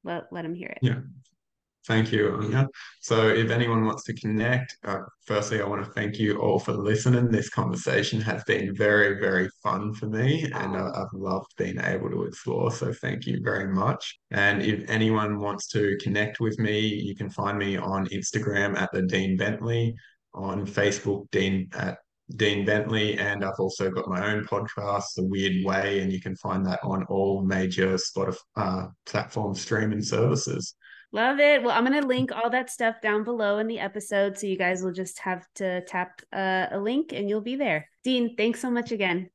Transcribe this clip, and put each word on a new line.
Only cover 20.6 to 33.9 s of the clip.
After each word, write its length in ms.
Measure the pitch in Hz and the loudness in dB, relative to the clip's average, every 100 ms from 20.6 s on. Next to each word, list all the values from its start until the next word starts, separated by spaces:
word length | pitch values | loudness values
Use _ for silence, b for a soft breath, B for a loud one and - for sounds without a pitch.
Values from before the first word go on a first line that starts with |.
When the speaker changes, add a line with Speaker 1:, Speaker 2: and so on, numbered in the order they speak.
Speaker 2:
Facebook, 640 | 95 - 101 101 - 98 - | -2 2 2 2 -2 -4 -2
Dean, 360 | 104 95 95 92 | 0 2 0 -2
at 240 | 95 95 - _ _ _ 117 | -4 -6 -6 _ _ _ 0
Dean 280 | 107 101 | 0 2
Bentley, 540 | 98 107 107 110 107 101 | 2 2 2 0 0 0
and 260 | 101 101 | -2 -2
I've 140 | 98 98 | -4 -2
also 320 | 95 - 95 | -2 0 -2
got 180 | 92 - | -2 -2
my 240 | 92 101 | -2 0
own 120 | 104 | -2
podcast, 680 | 104 101 110 - 101 101 98 - | -2 -2 -2 -4 -2 -2 -2 -4
The 80 | |
Weird 400 | 95 98 98 92 | -2 0 2 2
Way, 340 | 95 95 101 98 | 2 2 2 0
and 140 | 95 | 0
you 80 | 95 | -2
can 160 | 95 92 | -6 -8
find 280 | 101 95 92 | -4 0 0
that 120 | 90 | 0
on 200 | - 95 92 | -2 -2 0
all 380 | 98 98 98 | 0 2 2
major 500 | 95 92 95 90 95 | 0 2 0 2 2
Spotify, 440 | 92 - - 95 92 _ - | 2 -2 -2 -4 -4 _ -4
uh, 300 | 98 92 92 - | -2 -2 -6 -12
platform 520 | - 104 110 - 104 95 | -6 -4 -4 -4 -4 -4
streaming 440 | - 110 110 101 | -2 0 0 0
services. 760 | 107 110 123 - - - 185 - B B B | 0 2 2 2 -2 -6 -8 -14 B B B
Speaker 1:
Love 260 | - 254 285 | 0 0 6
it. 220 | 294 294 | 6 6
Well, 140 | 240 226 | 4 4
I'm 80 | |
gonna 160 | 247 294 277 | 4 2 2
link 260 | 247 165 | 2 0
all 160 | - 233 | 0 0
that 220 | 247 254 | 0 -2
stuff 320 | - 226 226 | -2 -2 0
down 200 | 220 208 | 0 0
below 360 | 220 240 208 208 | 0 0 2 2
in 80 | 220 | 0
the 140 | 233 | -2
episode, 580 | 196 | -6